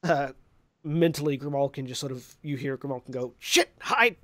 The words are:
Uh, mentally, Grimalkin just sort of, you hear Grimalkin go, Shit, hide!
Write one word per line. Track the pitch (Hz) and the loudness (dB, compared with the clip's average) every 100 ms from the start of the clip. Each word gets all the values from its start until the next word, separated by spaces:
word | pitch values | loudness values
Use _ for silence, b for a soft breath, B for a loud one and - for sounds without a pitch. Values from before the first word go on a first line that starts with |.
Uh, | 170 151 139 - _ _ _ _ | 2 2 0 -8 _ _ _ _
mentally, | 156 156 165 131 147 139 | -4 2 2 2 -2 -2
Grimalkin | 143 143 139 - 131 | -2 0 0 -2 -8
just | 123 | -8
sort | 143 | -8
of, | 127 - - | -8 -12 -14
you | 151 139 | -6 -4
hear | 139 135 | -4 -6
Grimalkin | 139 127 - | -6 -8 -6
go, | 127 123 - | -6 -6 -8
Shit, | - 339 - _ | 0 2 2 _
hide! | - 240 233 180 | -2 4 4 2